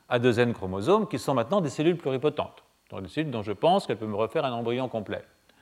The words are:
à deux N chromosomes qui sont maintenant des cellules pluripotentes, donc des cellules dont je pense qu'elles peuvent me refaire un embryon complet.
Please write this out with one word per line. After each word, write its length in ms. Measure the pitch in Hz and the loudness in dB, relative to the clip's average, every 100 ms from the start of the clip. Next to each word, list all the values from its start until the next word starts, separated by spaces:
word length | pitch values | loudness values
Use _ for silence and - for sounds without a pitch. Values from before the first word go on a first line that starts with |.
| - | -2
à 100 | 123 | 2
deux 200 | 123 110 | 4 4
N 140 | 120 | 2
chromosomes 540 | 113 92 92 113 208 208 | 0 -4 -2 2 4 2
qui 120 | 127 | -2
sont 140 | - | 0
maintenant 280 | 135 113 196 | 0 2 0
des 80 | 151 | 0
cellules 260 | - 156 175 | 0 0 0
pluripotentes, 680 | 143 131 147 - - - _ _ _ | 0 -2 0 -2 -4 -10 _ _ _
donc 140 | 101 | -12
des 40 | 95 | -8
cellules 240 | - 156 | -4 -4
dont 120 | 120 | -4
je 100 | 104 | -4
pense 340 | 101 156 190 - | 0 4 4 2
qu'elles 100 | 110 | -4
peuvent 120 | 110 | -4
me 60 | 101 | -2
refaire 300 | 110 160 139 | -2 0 -2
un 60 | |
embryon 380 | 120 117 120 127 | -2 -2 -2 -2
complet. 340 | 113 98 90 - _ _ _ | -4 -6 -8 -10 _ _ _